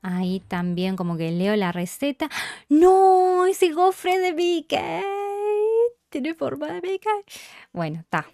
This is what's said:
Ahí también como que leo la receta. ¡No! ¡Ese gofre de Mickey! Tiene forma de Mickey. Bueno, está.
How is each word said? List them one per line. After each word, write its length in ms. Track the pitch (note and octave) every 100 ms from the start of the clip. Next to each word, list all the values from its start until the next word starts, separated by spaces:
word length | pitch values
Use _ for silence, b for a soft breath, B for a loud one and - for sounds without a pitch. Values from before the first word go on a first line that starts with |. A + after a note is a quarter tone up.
Ahí 400 | F#3+ F3+ F#3 F#3+ -
también 480 | F3+ F3 F3 F#3 F#3+
como 220 | F3 E3+
que 140 | E3
leo 240 | E3+ F#3+ G#3+
la 160 | F#3
receta. 580 | F3 F3 - C#4 C#4 D#4 B B B B
¡No! 760 | D4 F4+ F#4+ F#4+ F#4 F#4 F#4 F4+
¡Ese 260 | F#4+ F4+
gofre 480 | D#4 F#4 F#4 F4+ F#4
de 140 | F#4
Mickey! 720 | D#4+ F4 F4 D4+ - - E4+ G4 G4+ G4+ G4+ G#4 G#4 G#4+ A4+ A#4+ A#4+ _
Tiene 240 | D#4 C4 D#4+
forma 320 | - C#4 D4
de 140 | F4
Mickey. 300 | F4+ F#4+ G#4+ G#4 G4+ B B B B
Bueno, 260 | - D#3+ D#3+
está. 280 | D#3+ E3 -